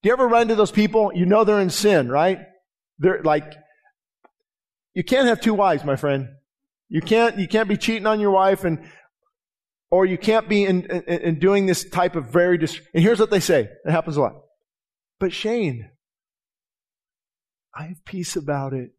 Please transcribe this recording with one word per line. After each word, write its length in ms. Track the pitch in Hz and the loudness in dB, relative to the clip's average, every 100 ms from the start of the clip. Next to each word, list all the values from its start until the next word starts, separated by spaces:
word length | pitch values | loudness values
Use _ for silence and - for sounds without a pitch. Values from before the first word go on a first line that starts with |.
Do 60 | 196 | 0
you 40 | |
ever 120 | 254 247 | 0 2
run 160 | 233 | 2
into 140 | 233 220 | 2 2
those 160 | 208 | 2
people? 400 | - 208 220 208 | 2 2 2 0
You 120 | 175 180 | 0 2
know 180 | 214 | 4
they're 160 | 208 208 | 4 2
in 100 | 190 | 0
sin, 400 | - 208 180 123 | 0 2 2 2
right? 300 | 139 175 185 - _ _ _ _ _ | 0 0 -2 -10 _ _ _ _ _
They're 240 | 160 190 | 0 0
like, 320 | 156 151 151 - _ _ _ _ _ _ _ _ _ _ _ _ _ | 0 0 -2 -20 _ _ _ _ _ _ _ _ _ _ _ _ _
you 100 | - | -8
can't 240 | - 254 254 | 0 2 2
have 120 | 226 | 2
two 140 | 226 | 0
wives, 300 | 214 196 151 | 2 2 0
my 100 | 147 | -2
friend. 340 | 139 147 139 135 - _ _ _ _ _ | -2 -2 -4 -6 -16 _ _ _ _ _
You 120 | 147 | -6
can't, 380 | - 220 233 220 | 0 2 2 -2
you 80 | 180 | -2
can't 220 | 220 214 | -2 0
be 80 | 208 | -2
cheating 300 | - 226 208 | -2 -2 -2
on 120 | 214 | 0
your 140 | 208 | 2
wife, 320 | 190 190 190 | 2 2 0
and, 200 | 185 156 - - _ _ _ _ _ _ _ _ _ | -2 -4 -8 -20 _ _ _ _ _ _ _ _ _
or 120 | 180 | 0
you 140 | 190 180 | 2 0
can't 300 | - 220 214 | 0 0 2
be 160 | 208 | 0
in, 220 | 196 180 175 | 2 0 -2
in, 160 | 180 | -8
in 360 | - 175 170 156 | -4 -4 -2 0
doing 280 | 185 202 190 | 2 2 0
this 220 | 175 - | -2 -4
type 280 | 175 180 170 | -2 -2 -2
of 100 | 120 | -2
very 320 | 151 180 180 | 0 2 2
dis-, 220 | 156 - _ | -2 -6 _
and 80 | 165 | 0
here's 200 | 180 233 | 2 4
what 100 | 214 | 2
they 80 | 202 | 0
say. 320 | - 156 104 - | 2 0 0 -8
It 60 | - | -2
happens 240 | 160 165 147 | -2 -2 -2
a 60 | |
lot. 200 | 123 - _ _ _ _ _ _ _ _ | -2 -4 _ _ _ _ _ _ _ _
"But 120 | 190 | -6
Shane, 560 | - 214 240 185 120 104 _ _ _ _ _ _ _ _ _ _ _ _ _ _ _ _ _ _ | -4 -4 -2 -4 -6 -12 _ _ _ _ _ _ _ _ _ _ _ _ _ _ _ _ _ _
I 120 | - | -18
have 200 | 160 185 | -16 -16
peace 300 | - 190 170 | -14 -10 -6
about 380 | 180 143 143 135 | -6 -4 -6 -4
it." 180 | 135 123 | -8 -10